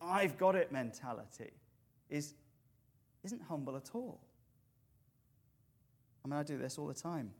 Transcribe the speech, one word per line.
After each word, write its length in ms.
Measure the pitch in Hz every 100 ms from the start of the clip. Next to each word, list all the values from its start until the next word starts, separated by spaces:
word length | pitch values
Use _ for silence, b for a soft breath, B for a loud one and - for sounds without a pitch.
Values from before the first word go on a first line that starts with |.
"I've 340 | 170 196 190 151
got 180 | 185
it" 160 | 185 165
mentality 840 | 135 117 - 127 110 104 - - - - _ _ _ -
is, 240 | 147 147 - - - _ _ _ _ _ _
isn't 200 | 196 240
humble 340 | 160 151 135 135
at 180 | -
all. 260 | 233 247 - - - _ - _ _ _ - _ _ _ _ _ _ _ _ _ _ _ -
I 60 | 135
mean, 100 | 147
I 40 |
do 140 | 147 135
this 220 | 131 151
all 80 | 147
the 80 |
time. 380 | 135 165 165 107